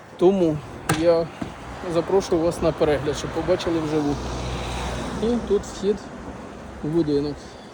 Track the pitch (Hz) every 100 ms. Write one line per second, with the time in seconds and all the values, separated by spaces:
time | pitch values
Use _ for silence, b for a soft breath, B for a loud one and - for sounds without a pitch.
0 | - - 180 196 165 151 - - - 156
1 | 170 165 165 - - - - - 180 165
2 | 160 190 185 170 170 160 165 156 151 139
3 | 147 139 139 165 156 180 180 165 151 151
4 | 143 139 - - - - - - - -
5 | - - 214 240 220 202 - - 196 208
6 | - - - - - - - - 147 165
7 | 151 143 147 143 B B B